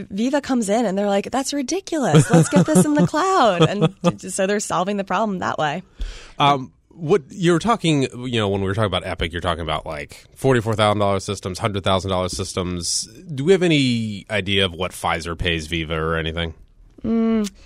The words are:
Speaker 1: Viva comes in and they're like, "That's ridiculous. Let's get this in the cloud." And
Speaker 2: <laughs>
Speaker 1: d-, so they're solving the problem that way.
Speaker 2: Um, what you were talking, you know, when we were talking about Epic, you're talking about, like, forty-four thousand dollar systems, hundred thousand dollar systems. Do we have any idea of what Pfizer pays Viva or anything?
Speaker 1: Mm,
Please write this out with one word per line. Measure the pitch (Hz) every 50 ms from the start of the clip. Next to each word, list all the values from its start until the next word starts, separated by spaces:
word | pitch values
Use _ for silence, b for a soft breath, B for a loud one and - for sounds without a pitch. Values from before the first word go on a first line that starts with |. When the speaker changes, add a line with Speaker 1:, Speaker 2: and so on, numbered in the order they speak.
| 202 -
Speaker 1:
Viva | 196 196 233 269 294 285
comes | 277 - 269 240 214 190
in | 208 240 240
and | 190 185
they're | 202 208
like, | 202 196 196 202 -
"That's | - 262 269 - 285
ridiculous. | 285 254 - 320 392 - - 339 311 247 175 147 156 - -
Let's | - 165 160 -
get | - 185 170
this | 311 311 285 277
in | 302 294
the | 294 -
cloud." | - - 302 359 381 381 359 262 214 180 170 160 143
And | 185 208 160 175 - -
Speaker 2:
<laughs> | - 175 202
Speaker 1:
d-, | 196 - 190
so | - - 190
they're | 190 208 208
solving | - - 160 160 185 196 208
the | 202 196
problem | - 185 196 226 214 190 175
that | 98 113 - -
way. | 156 147 143 185 - B B B B B B B B B B -
Speaker 2:
Um, | 143 143 143 131 127 - _ _ _ _
what | - 165 165 143 202 190 131 -
you | - 202 170 170
were | 175 160
talking, | - 220 233 - - 165 151 139 131 - - 120 123
you | 131 120 113
know, | 104
when | 98 98 98
we | 98
were | 95 98
talking | - -
about | 95 92 90 82
Epic, | 95 82 - 92 80 85
you're | 85
talking | 85 90 82 82 82
about, | 78 78 76 -
like, | 85 78 73 73 - - - - _ _
forty-four | - - 135 131 120 98 113 107
thousand | 101 107 104 104 104
dollar | 101 101 98 95
systems, | - - 101 - - 98 90 -
hundred | 117 110 98 98 -
thousand | 101 95 92 87 95
dollar | 92 90 92 90
systems. | - - 92 - - 98 90 90 90 87 85 - - - - - - - 190 175 143
Do | 127 139
we | 180
have | 196 170 180
any | 175 156 143 135 127 120 117 113 107 104 92 - -
idea | 110 101 90 101 98 95 98
of | 92 82
what | 82 92 87
Pfizer | - - - 87 85 85 78 85 82
pays | - - 90 85 80 78
Viva | 76 85 82 80 76 82 78
or | 80 80 82
anything? | 80 78 80 80 85 85 82 - - - _ _ - - - _ - -
Speaker 1:
Mm, | 220 226 226 226 226 226 220 208 202 b b b